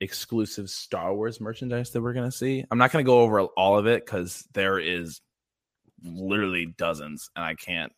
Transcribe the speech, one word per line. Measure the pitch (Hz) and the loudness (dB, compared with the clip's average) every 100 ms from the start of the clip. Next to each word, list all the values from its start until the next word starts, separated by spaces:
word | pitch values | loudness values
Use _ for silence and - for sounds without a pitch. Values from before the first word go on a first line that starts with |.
exclusive | 98 - - 117 104 - 98 | -10 -10 -4 -2 -2 -6 -10
Star | - - 92 87 | -12 -8 -6 -4
Wars | 101 110 - | -2 -4 -6
merchandise | 110 113 127 120 123 | -10 -10 -6 -4 -4
that | 120 | -4
we're | 117 | -4
gonna | 123 123 | -4 -6
see. | - 131 131 - | -4 -4 -4 -2
I'm | 117 | 4
not | 160 | 4
gonna | 160 | 4
go | 131 123 | 6 8
over | 117 107 | 8 6
all | 95 - 95 104 | 2 2 4 6
of | 107 | 4
it | 117 - | 2 0
'cause | 98 87 - - | -6 -6 -8 -8
there | 101 98 95 | -2 0 0
is | 82 90 82 - _ _ _ _ _ _ _ _ | 0 -4 -6 -12 _ _ _ _ _ _ _ _
literally | 85 87 95 104 98 87 85 | -14 -8 -2 0 0 -2 -4
dozens, | 85 85 78 76 76 - | -4 -4 -4 -8 -12 -12
and | - | -8
I | 82 | -8
can't, | 78 - 85 69 | -8 -6 -6 -6